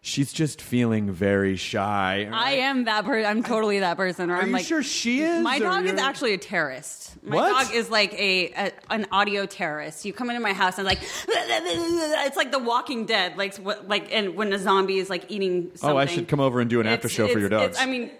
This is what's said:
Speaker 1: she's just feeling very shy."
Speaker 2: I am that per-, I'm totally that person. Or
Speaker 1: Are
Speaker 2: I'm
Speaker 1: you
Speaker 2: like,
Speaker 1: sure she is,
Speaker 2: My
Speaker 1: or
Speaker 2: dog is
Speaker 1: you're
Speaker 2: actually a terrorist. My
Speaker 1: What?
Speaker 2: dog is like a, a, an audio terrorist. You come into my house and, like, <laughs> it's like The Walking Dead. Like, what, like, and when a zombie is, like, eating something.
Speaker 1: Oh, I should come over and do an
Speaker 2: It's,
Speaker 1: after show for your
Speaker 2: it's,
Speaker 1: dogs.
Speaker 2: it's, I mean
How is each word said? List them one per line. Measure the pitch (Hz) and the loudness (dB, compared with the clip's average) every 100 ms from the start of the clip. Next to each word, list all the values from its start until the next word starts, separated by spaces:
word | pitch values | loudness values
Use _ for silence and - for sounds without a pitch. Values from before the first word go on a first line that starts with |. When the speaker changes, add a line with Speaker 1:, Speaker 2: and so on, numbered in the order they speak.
Speaker 1:
she's | - - 135 | -4 -2 -2
just | - 156 - | 0 -2 -2
feeling | - 123 120 110 101 | -2 2 4 2 0
very | 87 98 101 98 92 | 2 4 4 4 0
shy." | - 110 98 101 95 98 104 | -2 -2 0 2 2 0 -2
Speaker 2:
I | 220 247 277 | -2 0 0
am | 269 262 | 0 0
that | 226 214 196 | 0 0 0
per-, | 233 | 0
I'm | 214 220 | 0 0
totally | 220 226 220 202 | 0 0 2 2
that | 185 170 | 0 0
person. | 190 175 175 | -2 -2 -2
Or | |
Speaker 1:
Are | 180 | 0
Speaker 2:
I'm | 190 | 0
Speaker 1:
you | |
Speaker 2:
like, | 247 - | 0 0
Speaker 1:
sure | 320 | -2
she | 254 - 233 247 | 0 -2 0 2
is, | 320 339 | 2 2
Speaker 2:
My | 339 277 | 2 2
Speaker 1:
or | |
Speaker 2:
dog | 330 381 370 | 2 2 0
is | |
Speaker 1:
you're | 381 | 0
Speaker 2:
actually | 269 269 254 | -2 0 -2
a | 190 | -2
terrorist. | - 185 147 131 - - - - | -2 -2 -2 -4 -12 -14 -16 -16
My | - 156 | -2 2
Speaker 1:
What? | 330 415 262 | 4 2 2
Speaker 2:
dog | |
is | 226 190 | 0 0
like | 214 202 | 2 2
a, | 202 196 185 175 | 0 2 2 0
a, | - 196 - - | -2 -4 -6 -4
an | 220 208 | -4 0
audio | 190 208 202 196 | 2 2 0 -4
terrorist. | - 170 151 151 156 | -4 -4 -4 -8 -10
You | 202 | -10
come | 185 247 | -6 -6
into | 240 | -2
my | 220 | -2
house | 190 190 185 | 2 0 2
and, | 190 | 0
like, | 185 - | 0 -2
<laughs> | - - | -8 -2
it's | 440 - - 349 339 339 339 311 302 277 277 | -2 0 -2 0 -2 0 0 0 0 0 0
like | 294 | 0
The | 269 | 0
Walking | 233 240 240 247 214 | 0 0 0 -6 0
Dead. | 220 180 160 | 0 0 -2
Like, | 196 196 | -6 -4
what, | 190 - 190 | -6 -6 -2
like, | 202 208 | -2 0
and | 220 196 170 | -2 -2 -2
when | 214 | -2
a | 196 | 0
zombie | 196 196 190 190 | 2 4 4 0
is, | 185 | -2
like, | 180 - | -6 -6
eating | 208 190 180 175 | -2 0 0 -2
something. | - 139 139 | -2 0 2
Speaker 1:
Oh, | |
I | 139 | 2
should | 170 - | 0 0
come | 147 | 2
over | 135 123 | 4 4
and | 117 | 2
do | 120 | 2
an | 110 | 2
Speaker 2:
It's, | 113 | 0
Speaker 1:
after | 117 | 0
show | - 107 | 0 2
for | 110 | 4
your | 101 | 2
Speaker 2:
it's, | 107 | 2
Speaker 1:
dogs. | 104 - | 2 0
Speaker 2:
it's, | |
I | 262 | -2
mean | 254 233 | -2 -6